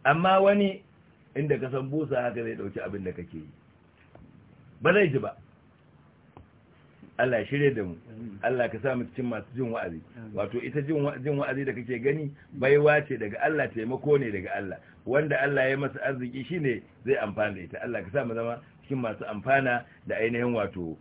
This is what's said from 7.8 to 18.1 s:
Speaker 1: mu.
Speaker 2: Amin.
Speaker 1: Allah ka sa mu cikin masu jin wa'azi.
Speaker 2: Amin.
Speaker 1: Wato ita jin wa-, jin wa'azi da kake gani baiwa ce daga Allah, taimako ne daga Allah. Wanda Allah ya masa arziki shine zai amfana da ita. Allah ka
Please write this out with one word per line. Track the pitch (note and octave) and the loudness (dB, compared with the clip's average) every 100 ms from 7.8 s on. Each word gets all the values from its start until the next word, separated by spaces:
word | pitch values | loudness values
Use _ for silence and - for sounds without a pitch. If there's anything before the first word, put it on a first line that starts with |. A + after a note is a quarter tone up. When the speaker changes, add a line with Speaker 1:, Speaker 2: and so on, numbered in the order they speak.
Speaker 1:
mu. | F#2 E2 - | -4 -8 -14
Speaker 2:
Amin. | A2 A#2 G2+ | -14 -14 -4
Speaker 1:
Allah | A2+ B2+ A#2 | -2 0 0
ka | A2 | -2
sa | C3+ B2 | -2 -2
mu | |
cikin | B2 - B2 | -4 -6 -4
masu | A2 G2 | -4 -8
jin | B2 B2 | -6 -4
wa'azi. | A2+ F#2+ E2 - - | -4 -6 -8 -14 -18
Speaker 2:
Amin. | A2+ | -10
Speaker 1:
Wato | G2+ G2+ A#2 | -6 -4 -4
ita | B2 C#3 | -4 -4
jin | C#3 D#3 | -2 0
wa-, | C#3+ C#3+ | 0 -2
jin | C3 C#3+ | -4 -2
wa'azi | C3+ C3 | -2 -2
da | C#3 | -2
kake | B2 A#2 B2 | -4 -4 -2
gani | B2+ D3+ D3 - - C#3 | 0 0 -4 -10 -18 0
baiwa | C3 C#3+ D3+ D3+ D3 | 6 8 8 6 2
ce | B2 | -4
daga | G#2+ - | -4 0
Allah, | D3+ D3+ B2 | 0 2 0
taimako | G#2 A2+ B2+ C#3+ C#3+ | -2 -4 -2 4 4
ne | A#2+ | 4
daga | G2+ F#2+ G2 | -4 -4 -6
Allah. | G2 F2 - - - | -6 -10 -14 -12 0
Wanda | C3+ D#3 C#3 | 2 4 2
Allah | C#3 C#3 C3 | 2 2 2
ya | C3+ | 2
masa | C#3+ C3+ | -2 -2
arziki | C3 C3 B2 C3 | -4 -4 -6 -8
shine | B2+ F3 C#3+ A2 - - A#2 | -6 -2 0 -2 -6 -10 0
zai | C3 | 0
amfana | A2 G2 G#2+ | 0 0 -2
da | G2 | -2
ita. | F2 - | -10 -8
Allah | A#2 A2 | -6 -6
ka | F2+ | -2